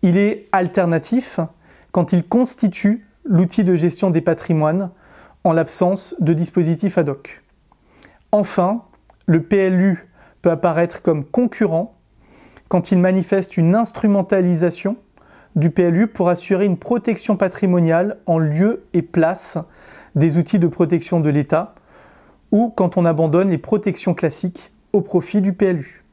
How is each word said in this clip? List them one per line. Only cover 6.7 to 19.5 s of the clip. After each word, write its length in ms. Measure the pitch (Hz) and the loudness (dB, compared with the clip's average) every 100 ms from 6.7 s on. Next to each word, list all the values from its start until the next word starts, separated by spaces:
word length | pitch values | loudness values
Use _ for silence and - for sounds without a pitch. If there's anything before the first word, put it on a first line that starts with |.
| 165 202 180 | 0 -2 -2
ad 100 | 151 | -2
hoc. 340 | 139 - - _ _ _ _ _ _ - _ _ | -4 -12 -20 _ _ _ _ _ _ -20 _ _
Enfin, 520 | 208 202 - 180 233 - _ _ _ - | -2 0 -2 -2 -2 -8 _ _ _ 0
le 160 | 165 | 0
P 140 | 165 202 | 2 0
L 240 | 190 185 | 2 2
U 280 | 190 175 - _ _ _ | 2 0 -6 _ _ _
peut 120 | 175 | -2
apparaître 500 | 165 175 160 175 - | 0 0 0 -2 -2
comme 220 | - 156 | -2 -2
concurrent 720 | 139 - 247 - 208 165 214 _ _ _ _ _ - - _ | -2 -2 -2 0 -2 0 -4 _ _ _ _ _ -20 -20 _
quand 240 | 180 170 | -4 0
il 60 | 185 | 2
manifeste 560 | 185 185 175 196 190 - | 2 2 0 -2 -2 0
une 180 | 165 | 2
instrumentalisation 1200 | 196 233 - 214 202 190 196 180 175 175 165 190 233 _ _ _ - _ - | 2 0 -2 0 0 0 0 2 2 0 -2 -8 -8 _ _ _ -20 _ -2
du 140 | 160 | 0
P 140 | 160 | 2
L 120 | 175 170 | 2 2
U 100 | 220 | 0
pour 220 | - 180 | 0 0
assurer 380 | 175 - 190 202 | 0 -2 0 0
une 100 | 175 | -2
protection 600 | - 240 233 214 - 196 | -2 -4 -2 -6 -2 -2
patrimoniale 840 | 190 - 196 180 165 165 196 - - | -2 -2 0 2 2 2 0 -6 -2
en 120 | 165 | 0
lieu 460 | 156 151 196 233 - | 0 2 0 0 -4
et 100 | 180 | -4
place 560 | - - 160 185 - | -2 0 0 0 -8